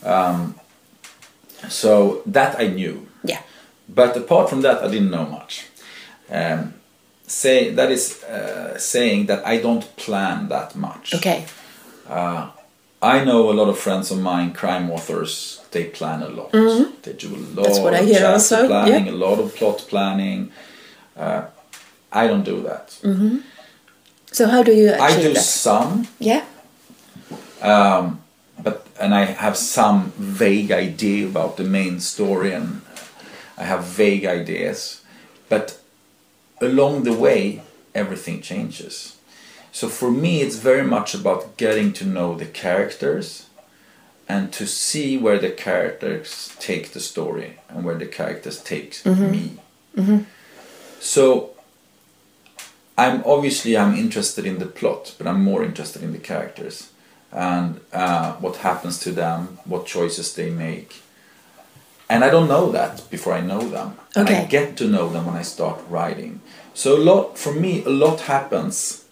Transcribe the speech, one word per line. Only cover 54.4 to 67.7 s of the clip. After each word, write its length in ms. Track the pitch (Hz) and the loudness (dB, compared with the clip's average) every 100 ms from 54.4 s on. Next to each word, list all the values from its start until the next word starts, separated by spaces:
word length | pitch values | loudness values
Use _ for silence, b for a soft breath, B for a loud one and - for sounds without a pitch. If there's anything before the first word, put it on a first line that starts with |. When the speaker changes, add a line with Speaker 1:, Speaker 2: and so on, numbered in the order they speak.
| 98 | -6
Speaker 1:
in 120 | 92 | -6
the 80 | 92 | -8
plot, 480 | - 117 - - - | -4 -4 -4 -10 -12
but 80 | 85 | -4
I'm 160 | 95 | 0
more 220 | 98 95 | 2 2
interested 380 | - - 78 - | -2 -6 -12 -10
in 100 | - | -10
the 60 | 78 | -10
characters 720 | - 80 73 - - - - b b b b | -8 -8 -8 -12 -14 -14 -20 b b b b
and, 480 | - 90 87 87 80 - | -6 -2 -2 -2 -6 -10
uh, 420 | 92 90 85 82 | -4 -2 0 -2
what 220 | - 92 - | -6 -8 -4
happens 400 | 95 90 92 87 | -4 -4 -6 -8
to 100 | - | -8
them, 480 | 85 82 82 92 - | -4 -4 -4 -8 -14
what 220 | - 90 - | -10 -8 -6
choices 480 | 92 87 - 85 | -4 -4 -4 -10
they 160 | - 82 | -8 -6
make. 520 | 85 80 78 - - _ b b b b b b _ _ _ _ | -6 -6 -8 -14 -20 _ b b b b b b _ _ _ _
And 140 | 117 | 2
I 60 | 131 | 4
don't 180 | 165 160 | 4 4
know 220 | 139 180 | 2 2
that 320 | - - - - | 0 -4 -6 -14
before 220 | 87 - | -8 -4
I 80 | 87 | -4
know 280 | 90 98 117 | -4 -6 -6
them. 300 | - - - - | -8 -12 -14 -8
And 140 | - 202 | 0 2
I 40 | |
Speaker 2:
Okay. 140 | 196 170 | 2 2
Speaker 1:
get 280 | 139 143 - | 0 0 -4
to 80 | 113 | 0
know 220 | 101 85 | 0 0
them 180 | 85 85 | -4 -6
when 100 | 87 | -6
I 60 | |
start 380 | 85 - 80 78 - | -10 -6 -6 -6 -8
writing. 500 | 85 85 - - - - B B | -6 -4 -6 -10 -14 -20 B B
So 220 | - 135 147 | -6 2 4
a 60 | |
lot, 340 | 160 196 185 - | 6 6 4 -6
for 160 | - | -6
me, 300 | 147 185 | -2 -2